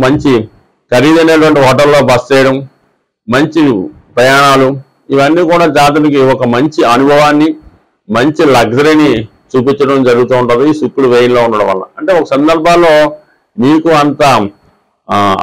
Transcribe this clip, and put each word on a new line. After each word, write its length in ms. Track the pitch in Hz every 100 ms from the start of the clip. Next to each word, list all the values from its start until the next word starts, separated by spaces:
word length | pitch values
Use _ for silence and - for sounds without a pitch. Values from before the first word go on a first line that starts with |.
| 127
మంచి 260 | 151 143 120 107 _ _ _ _
ఖరీదైనటువంటి 680 | 123 143 165 160 160 156 147
హోటల్లో 400 | 131 131 147 143 123
బస 160 | 123 -
చేయడం, 240 | 135 131 135 135 _ _ _ _ _ -
మంచి 340 | 123 156 165 147 107 87 - _ -
ప్రయాణాలు, 520 | 127 139 143 135 131 135 - _ -
ఇవన్నీ 320 | 135 139 170 170
కూడా 140 | 175 170 143
జాతకుడికి 420 | 143 151 151 143 131
ఒక 100 | 131 117
మంచి 260 | 120 151 - 117
అనుభవాన్ని, 560 | 120 139 143 147 147 156 156 - _ _ _ -
మంచి 340 | 110 143 151 156 123
లగ్జరీని 540 | 113 120 151 156 151 113 110 _ _
చూపించడం 540 | 131 127 139 135 139 127
జరుగుతూ 260 | 120 120 127
ఉంటది 220 | 120 120 147
ఈ 40 | 151
శుక్రుడు 280 | 127 - 131
వ్యయంలో 280 | 120 123 123 117
ఉండడం 200 | 107 101
వల్ల. 120 | 95 - -
అంటే 140 | 156 175
ఒక 80 | -
సందర్భాల్లో 600 | 135 151 165 165 175 170 151 151 - _ _ _ -
మీకు 340 | 127 156 165 156
అంత, 200 | 147 135 143 117 101 - _ _ _ _ -
ఆ, 80 | 101 101 95